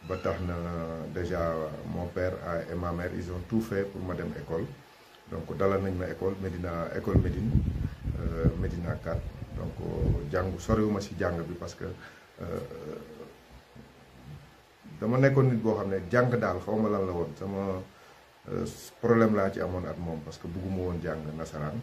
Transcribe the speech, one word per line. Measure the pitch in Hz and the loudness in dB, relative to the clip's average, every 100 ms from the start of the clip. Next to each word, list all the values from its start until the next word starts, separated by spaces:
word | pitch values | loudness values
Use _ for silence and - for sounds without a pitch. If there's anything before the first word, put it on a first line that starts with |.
| 82 | -4
Ba | 90 | -2
tax | - 85 | 0 0
na | 90 85 85 85 82 82 78 | 0 -2 -2 -2 -4 -4 -4
déjà | 82 85 87 82 80 78 73 82 | -4 -2 0 2 0 -2 -6 -6
mon | 85 87 | -4 -2
père | 90 90 90 85 | 0 0 0 -2
a, | 85 - | -2 -2
et | 85 | -2
ma | 87 | -2
mère, | 85 90 90 | -2 -2 -4
ils | 90 | -4
ont | 90 90 | -6 0
tout | 113 | 0
fait | 110 98 | 2 0
pour | 98 95 | 0 -4
ma | 92 82 | -4 -4
dem | 85 76 | -4 -6
école. | 73 82 120 - - - - - - | -4 -2 -2 -8 -18 -20 -20 -20 -10
Donc | 82 82 82 | -8 -6 2
dalal | 98 98 | 4 4
nañ | 95 90 | 2 0
ma | 87 | -2
école | 80 92 95 | 0 0 0
Médina, | 95 87 87 85 82 98 | -2 -2 -2 -2 -2 -2
école | 104 95 | 0 2
Médine, | 92 87 110 - - - - - - - | 0 0 0 2 0 -2 -4 -6 -6 -4
euh, | - 82 82 85 | -2 2 0 2
Médina | 90 85 85 78 | -2 -2 -4 -4
quatre. | 82 82 - - - - | -4 -4 -6 -10 -10 -6
Donc, | 87 - | -6 -6
euh, | 85 82 82 - 73 | -6 0 2 2 0
jàng, | 90 92 87 | 0 0 -2
soriwuma | - 110 107 101 | 2 4 4 2
si | - 85 | -2 -2
jàng | 92 85 82 | 0 0 -4
bi | 87 | -6
parce | 90 - | -8 -8
que, | 87 | -10
euh, | 90 - - - - 87 90 - - 76 - - 76 76 - - - - - - - - - 135 147 - - - - - - | -10 -14 -20 -20 -12 -6 -6 -6 -10 -10 -10 -12 -14 -16 -18 -20 -20 -20 -20 -20 -20 -20 -20 -16 -16 -16 -20 -20 -20 -18 -4
dama | 107 127 | 2 6
nekkoon | 139 135 131 | 8 8 8
nit | 117 | 6
boo | 110 104 | 4 2
xam | 98 | 2
ne | 95 87 | 0 4
jàng | 120 127 117 | 4 6 4
daal | 107 92 | 2 0
xaw | 90 107 | 0 2
ma | 110 | 4
lan | 104 95 | 4 2
la | |
woon. | 87 82 73 | 0 -2 -4
Sama, | 95 98 98 92 92 - - - - - - | -4 -2 -2 -2 -6 -16 -20 -20 -20 -18 -6
euh, | 92 90 - - - | -2 -2 -6 -14 -2
problème | 117 113 110 104 | 6 8 8 6
laa | 98 | 4
ci | 92 | 2
amoon | 87 92 82 | -2 -2 -4
at | 80 | -4
moom | 87 80 | -4 -4
parce | 73 - | -8 -10
que | 85 | -8
bugguma | 90 95 95 | -4 -2 0
woon | 90 87 | 0 -2
jàng | 82 80 76 78 | -2 -4 -4 -6
nasaraan. | 80 78 76 113 | -6 -4 -4 -4